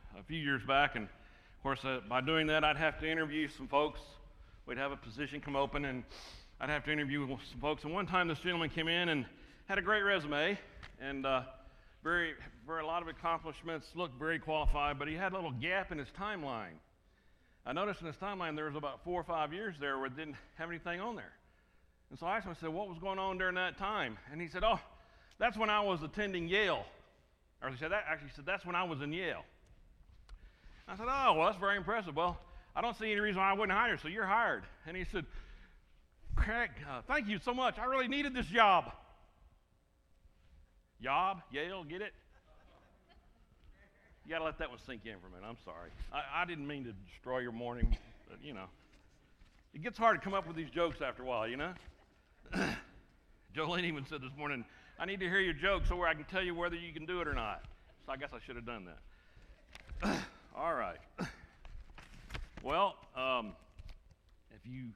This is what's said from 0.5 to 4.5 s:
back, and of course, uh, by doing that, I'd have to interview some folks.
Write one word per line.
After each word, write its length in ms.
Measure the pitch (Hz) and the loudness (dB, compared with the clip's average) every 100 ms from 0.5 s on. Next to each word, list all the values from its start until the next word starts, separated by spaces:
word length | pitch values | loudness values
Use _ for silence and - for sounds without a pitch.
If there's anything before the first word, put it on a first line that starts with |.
| 135 117 | 2 4
back, 300 | 135 143 120 | 6 6 2
and 80 | 104 | -6
of 580 | - - - - - | -10 -20 -20 -20 -6
course, 220 | 135 131 135 | -2 -2 -2
uh, 160 | 127 101 | -4 0
by 100 | 127 | 2
doing 280 | 131 160 156 | 4 4 6
that, 180 | 156 151 | 6 6
I'd 100 | 147 | 4
have 240 | 160 143 | 2 2
to 100 | 156 | 0
interview 380 | 160 156 151 143 | 0 0 0 -2
some 220 | - 131 | -4 0
folks. 320 | 139 151 - - - - - - | 2 2 0 -12 -18 -20 -20 -20